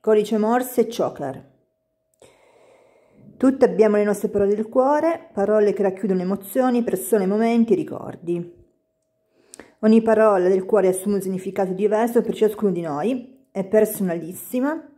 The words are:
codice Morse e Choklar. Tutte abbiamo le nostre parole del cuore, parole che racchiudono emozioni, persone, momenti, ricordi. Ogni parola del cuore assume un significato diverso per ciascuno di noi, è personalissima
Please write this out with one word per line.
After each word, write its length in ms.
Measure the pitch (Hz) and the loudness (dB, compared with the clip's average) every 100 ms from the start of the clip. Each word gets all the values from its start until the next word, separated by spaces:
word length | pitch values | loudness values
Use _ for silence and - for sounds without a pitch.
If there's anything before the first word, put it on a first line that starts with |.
codice 320 | - 214 208 220 | 2 2 2 0
Morse 460 | 214 247 254 - | 0 0 0 -2
e 40 | 226 | -2
Choklar. 480 | - 147 - 139 135 - _ _ _ _ _ _ _ - _ _ _ _ _ _ _ _ _ - _ | -2 -4 -4 -10 -10 -18 _ _ _ _ _ _ _ -20 _ _ _ _ _ _ _ _ _ -20 _
Tutte 260 | 254 269 | 2 4
abbiamo 320 | 233 180 220 208 | 2 4 4 4
le 80 | |
nostre 240 | 208 202 214 | 0 -2 -4
parole 260 | 202 202 | -2 0
del 140 | 208 220 | 0 -2
cuore, 640 | 254 262 302 320 330 - | 0 2 2 0 -4 -8
parole 400 | - 202 214 208 | -4 0 2 2
che 100 | 202 | 2
racchiudono 380 | 196 190 214 185 | -2 -2 -2 -2
emozioni, 640 | 180 202 - 262 254 240 | -2 -6 -4 -2 0 0
persone, 400 | 233 185 - 220 | -2 -4 0 0
momenti, 500 | 185 208 226 233 226 | 2 0 2 2 2
ricordi. 760 | 185 151 - - - 170 175 - - _ _ _ _ _ _ _ _ _ - - _ | 0 0 -10 -12 -12 -6 -6 -6 -16 _ _ _ _ _ _ _ _ _ -20 -20 _
Ogni 240 | 220 226 | 4 6
parola 440 | 220 220 220 190 180 | 6 4 4 4 2
del 200 | 185 185 | 0 2
cuore 220 | 214 185 | 2 2
assume 260 | 185 208 | 0 -2
un 60 | 202 | -4
significato 500 | 190 185 - 196 190 | -4 -8 -6 -4 -4
diverso 480 | 185 202 208 233 233 | -2 0 0 0 0
per 140 | 226 | -2
ciascuno 360 | - 214 220 208 | 0 -2 0 -2
di 120 | 175 | -2
noi, 640 | 165 143 185 269 - - _ | -6 -4 -4 -4 -8 -20 _
è 140 | 196 | -10
personalissima 1300 | 190 214 214 - 185 170 160 185 - 254 277 320 - | 0 2 2 -2 -4 -4 -8 -14 -8 -4 -4 -4 -12